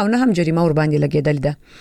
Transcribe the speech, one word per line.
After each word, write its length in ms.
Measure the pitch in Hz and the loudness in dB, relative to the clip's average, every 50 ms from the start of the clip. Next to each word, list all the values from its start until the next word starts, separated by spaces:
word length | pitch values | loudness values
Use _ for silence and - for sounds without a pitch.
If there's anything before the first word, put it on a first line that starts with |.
او 20 | 202 208 | 0 0
نه 80 | 233 247 247 | 0 0 2
هم 100 | 247 185 175 | 0 0 0
جریمه 260 | 170 160 165 170 170 | 0 0 0 0 0
ور 100 | 165 147 156 | 2 2 0
باندې 220 | 151 156 151 151 147 | 0 0 0 0 0
لګېدلې 360 | 143 151 151 139 151 151 139 135 | 0 0 -2 0 0 -2 0 -2
ده. 100 | 147 147 - - _ - - | -4 -4 -6 -14 _ -20 -18